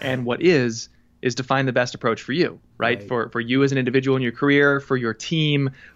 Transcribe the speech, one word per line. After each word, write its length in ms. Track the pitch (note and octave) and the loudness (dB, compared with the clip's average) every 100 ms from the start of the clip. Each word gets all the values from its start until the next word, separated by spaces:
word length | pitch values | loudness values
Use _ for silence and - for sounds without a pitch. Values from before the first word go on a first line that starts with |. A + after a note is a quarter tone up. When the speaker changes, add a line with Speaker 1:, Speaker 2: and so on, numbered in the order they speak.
Speaker 1:
and 240 | C#3 C3 A#2+ | -4 -4 -2
what 160 | A#2+ | 0
is, 480 | F3 D#3 A#2+ A2+ - _ _ _ | 4 4 2 -2 -12 _ _ _
is 140 | B2+ A#2+ | -4 -4
to 80 | |
find 240 | - C3+ C3+ | -2 0 0
the 40 | |
best 220 | B2 B2 | 0 -2
approach 300 | - B2 A2 | -2 -2 -2
for 100 | - | -4
you, 260 | D3 C#3 E2+ _ - | -2 -2 -4 _ -4
right? 180 | A#2 A#2+ | -2 -2
Speaker 2:
Right. 100 | G2+ | -4
Speaker 1:
For, 220 | A#2+ - | -4 -4
for 100 | A#2+ | -6
you 220 | A#2 C3+ | -2 2
as 100 | C#3 | 2
an 60 | C3+ | 2
individual 400 | B2 C3 C3 C3 | 0 0 0 0
in 60 | |
your 80 | B2 | -2
career, 480 | - C#3+ C#3+ C#3+ C#3 | -2 2 4 4 2
for 180 | - C3 | -2 -4
your 160 | A2+ | -2
team, 560 | A2 - E3 D3+ C#3+ C3+ - - | -6 -4 -2 0 0 -2 -6 -18